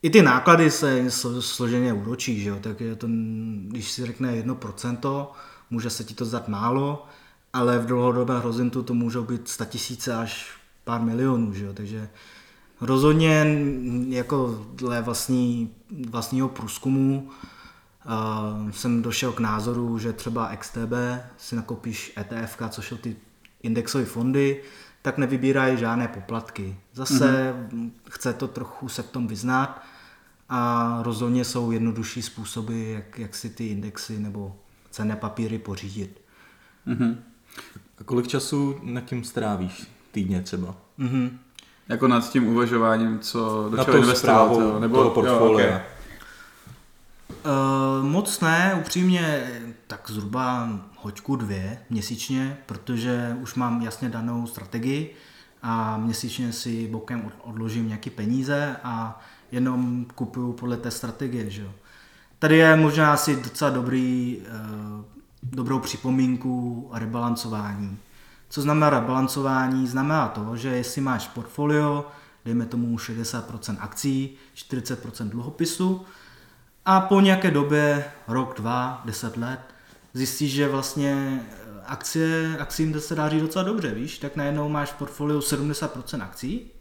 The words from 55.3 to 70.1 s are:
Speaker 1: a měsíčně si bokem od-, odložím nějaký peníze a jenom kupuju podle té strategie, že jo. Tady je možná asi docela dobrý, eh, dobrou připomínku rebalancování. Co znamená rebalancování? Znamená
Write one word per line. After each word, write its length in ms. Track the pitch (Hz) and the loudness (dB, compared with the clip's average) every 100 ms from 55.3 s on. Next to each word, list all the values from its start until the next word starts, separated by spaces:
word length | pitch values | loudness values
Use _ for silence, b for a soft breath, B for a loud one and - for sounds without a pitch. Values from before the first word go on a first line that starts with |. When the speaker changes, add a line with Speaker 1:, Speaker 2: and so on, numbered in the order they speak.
| B B _ | B B _
Speaker 1:
a 340 | 120 113 110 110 | -4 -2 -2 -2
měsíčně 560 | 113 113 120 - 123 | -2 -2 -6 -4 -4
si 340 | 113 123 113 110 | -4 -6 -4 -4
bokem 380 | 110 107 120 104 | -8 -6 -8 -8
od-, 80 | - | -12
odložím 440 | - 110 113 117 113 | -12 -6 -4 -2 -2
nějaký 220 | 107 131 | -4 -8
peníze 640 | - 107 127 131 143 147 127 | -4 0 0 0 0 -2 -6
a 380 | 127 113 110 107 B B B | -8 -6 -6 -10 B B B
jenom 540 | 123 127 127 123 123 123 - | -2 0 0 0 -2 -6 -8
kupuju 380 | 120 127 123 | -8 -4 -6
podle 240 | 117 123 117 | -4 -6 -4
té 140 | 120 | -6
strategie, 580 | - 117 - 135 120 104 | -8 -10 -6 -6 -4 -6
že 120 | 98 | -8
jo. 100 | 98 98 b b b b b _ | -12 -14 b b b b b _
Tady 180 | 156 160 | 6 10
je 180 | 160 156 | 10 10
možná 380 | 156 147 151 | 8 6 6
asi 220 | 143 - 135 | 4 2 0
docela 340 | 120 - 147 | -2 -2 0
dobrý, 640 | 131 123 131 127 127 123 123 - | 2 0 2 2 2 0 -4 -10
eh, 40 | 113 107 107 107 104 - - - _ | -12 -10 -8 -8 -10 -14 -20 -20 _
dobrou 360 | 127 127 120 135 | -8 -4 0 -2
připomínku 1120 | - - 131 131 127 123 131 127 123 120 135 | -2 -4 0 4 4 2 0 -2 -4 -6 -8
rebalancování. 1040 | 117 110 120 120 117 113 107 104 101 101 101 b b b b b | -6 -4 -2 -2 -2 -2 -4 -4 -6 -6 -8 b b b b b
Co 120 | - | -2
znamená 280 | 143 151 151 | 2 4 6
rebalancování? 960 | 139 117 131 131 143 135 131 131 131 127 | 4 2 2 2 0 0 2 2 0 0
Znamená 400 | 131 139 | 0 2